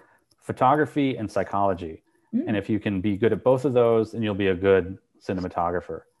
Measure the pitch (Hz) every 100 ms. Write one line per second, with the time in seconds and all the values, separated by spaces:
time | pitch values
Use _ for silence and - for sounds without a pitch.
0 | _ _ _ _ - - 131 151 139 151
1 | 139 120 104 - 92 98 101 90 85 82
2 | _ _ _ 226 330 101 98 107 110 98
3 | 104 98 113 110 131 131 143 123 117 113
4 | 110 117 107 101 98 90 98 95 87 98
5 | _ _ - 95 90 90 85 87 - 80
6 | - _